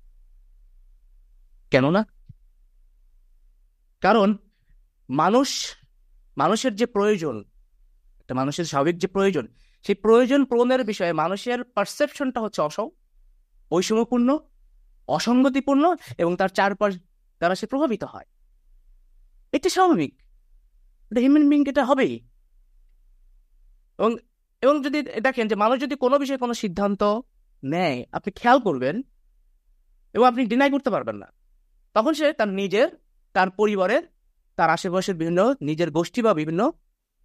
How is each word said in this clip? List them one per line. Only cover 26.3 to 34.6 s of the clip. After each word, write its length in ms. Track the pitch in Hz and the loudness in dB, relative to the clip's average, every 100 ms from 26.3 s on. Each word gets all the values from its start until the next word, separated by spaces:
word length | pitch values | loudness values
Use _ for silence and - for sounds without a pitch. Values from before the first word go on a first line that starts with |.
| 269 | -4
কোনো 160 | 240 | -6
সিদ্ধান্ত 500 | 233 208 170 202 202 208 220 - _ _ _ | -4 -6 -4 -4 0 -2 -2 -8 _ _ _
নেয়, 420 | 135 170 175 123 - | -6 -2 -2 -4 -8
আপনি 200 | 165 - | -10 -10
খেয়াল 280 | - 240 262 | -4 2 2
করবেন 420 | 208 131 127 208 - _ _ _ _ _ _ _ _ _ _ | 2 -2 -4 -4 -10 _ _ _ _ _ _ _ _ _ _
এবং 140 | - 247 | 2 4
আপনি 180 | 240 226 | 4 -2
deny 260 | 240 277 | 2 2
করতে 180 | 277 254 | 2 -2
পারবেন 260 | 170 113 104 | -2 -4 -10
না, 180 | - _ _ _ _ _ _ | -14 _ _ _ _ _ _
তখন 200 | 214 247 | 0 0
সে 200 | 302 302 | 2 0
তার 140 | 302 214 | 0 -2
নিজের, 420 | 190 196 196 277 - _ _ _ | -2 -2 0 0 -2 _ _ _
তার 160 | 190 185 | 0 0
পরিবারের, 540 | 190 214 202 185 277 349 _ _ _ _ | 2 0 2 0 0 -2 _ _ _ _
তার 140 | - | 0